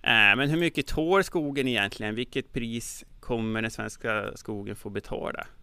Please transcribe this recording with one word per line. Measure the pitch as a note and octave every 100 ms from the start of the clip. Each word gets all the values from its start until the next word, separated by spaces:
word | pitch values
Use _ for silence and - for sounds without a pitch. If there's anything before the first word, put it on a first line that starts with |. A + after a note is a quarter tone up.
Äh, | -
men | A#2 G#2 G#2+ C#3+
hur | D#3+
mycket | E3+ D#3 -
tål | - D#3+ G3
skogen | F3+ F3+ D3 C#3 C3
egentligen? | A2+ G2 - G#2+ A2
Vilket | B2 C3+ -
pris | C3+ A#2 A#2 - - - -
kommer | - A#2 A2 A2
den | A2+
svenska | - G#2+ - A#2+ G#2+ G2+ -
skogen | - G#2+ G2+ G#2
få | G#2+
betala | G2+ - - E2+ - - -